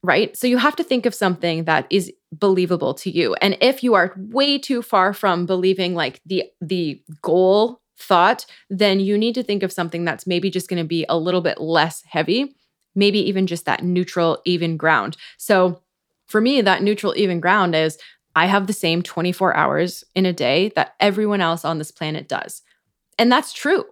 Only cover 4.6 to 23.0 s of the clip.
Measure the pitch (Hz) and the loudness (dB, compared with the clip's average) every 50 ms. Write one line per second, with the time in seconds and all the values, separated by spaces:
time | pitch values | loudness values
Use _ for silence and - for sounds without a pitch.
4.6 | 277 - 277 233 233 - - 196 185 190 202 - - 202 175 175 175 170 190 180 | -2 -2 -4 -4 -2 0 2 2 2 2 0 0 0 0 0 0 0 -2 -2 0
5.6 | 180 190 190 185 185 180 180 170 156 131 131 - _ 156 190 180 - - _ _ | 2 0 2 2 0 -2 -2 -2 -4 -4 -6 -10 _ -6 -4 -4 -4 -6 _ _
6.6 | 175 151 190 180 170 151 139 - _ _ 156 _ - - 156 180 185 185 190 208 | -8 -6 -4 -2 -2 -4 -6 -8 _ _ -20 _ -2 0 2 4 4 4 4 4
7.6 | 220 233 247 _ _ _ _ _ - - 196 170 175 202 254 - - - - - | 2 0 -2 _ _ _ _ _ -2 2 4 4 6 4 2 0 -4 -18 -20 -20
8.6 | _ _ 196 185 208 202 190 196 196 190 208 208 220 233 226 254 240 - 208 202 | _ _ -2 0 2 2 2 2 0 0 0 0 0 0 -2 -4 -4 -4 -4 -2
9.6 | 196 185 - - 175 170 165 170 175 165 143 - - 185 180 175 180 196 - 185 | -2 -4 -4 -6 -6 -6 -4 -4 -4 -4 -4 -6 -4 -4 -2 -2 -2 -2 -4 -4
10.6 | 180 - 190 175 165 156 170 165 156 - 156 170 160 180 180 185 165 156 - - | -6 -4 -4 -4 -4 -2 -2 -4 -2 -2 -2 -2 0 0 -2 0 0 -2 -4 -4
11.6 | - 156 165 165 151 165 156 - - _ - 160 - - 185 240 277 269 _ _ | -4 0 2 2 2 0 -2 -10 -18 _ -4 -2 0 0 0 0 -2 -4 _ _
12.6 | _ _ _ _ _ _ _ 196 202 202 202 208 190 - 196 190 190 180 170 170 | _ _ _ _ _ _ _ 2 2 2 4 2 0 0 0 0 -2 -2 -2 -6
13.6 | - - - - - 180 180 180 180 180 - 180 170 165 160 - _ 180 180 170 | -4 -4 -4 -2 -2 -2 0 0 -2 -2 -2 0 0 0 0 -2 _ -2 -2 0
14.6 | 170 165 165 151 151 160 156 123 101 104 156 _ - - - _ - - 214 190 | -2 -2 -4 -2 0 2 2 2 0 -2 -8 _ -18 -20 -20 _ -2 2 2 4
15.6 | 185 185 175 - _ _ _ _ _ _ _ _ _ _ - 214 220 247 285 277 | 4 2 0 -4 _ _ _ _ _ _ _ _ _ _ -2 0 2 2 2 2
16.6 | 220 196 180 - 190 202 214 202 - 196 - - 214 190 180 170 165 175 190 208 | 4 2 2 2 2 0 0 0 -2 -4 0 0 0 0 0 0 0 2 2 2
17.6 | 190 175 165 156 160 160 156 - - - _ _ _ _ _ 160 165 185 196 202 | 2 2 2 2 0 0 -2 -6 -18 -20 _ _ _ _ _ 2 2 4 2 2
18.6 | 196 185 208 - - 165 165 170 175 - - 175 165 180 175 - 190 180 - - | 0 0 -6 -2 0 0 0 0 -2 -4 -6 -4 -2 -2 -2 0 0 0 2 2
19.6 | 156 131 139 151 170 180 175 - - _ _ 185 190 185 175 - 143 120 135 160 | 0 0 0 0 -2 -4 -4 -12 -18 _ _ 0 0 0 0 0 -2 0 2 2
20.6 | 185 214 - - - - _ _ - 202 202 208 214 208 208 196 180 165 165 170 | 0 0 0 -2 -2 -2 _ _ 0 0 2 0 -2 0 0 0 0 0 -2 -2
21.6 | - 156 165 156 151 - _ _ 165 156 151 143 - _ - - - - - - | -4 -4 -4 -4 -6 -10 _ _ -8 -8 -6 -8 -8 _ -8 -8 -8 -10 -16 -18
22.6 | _ _ _ _ _ _ _ _ | _ _ _ _ _ _ _ _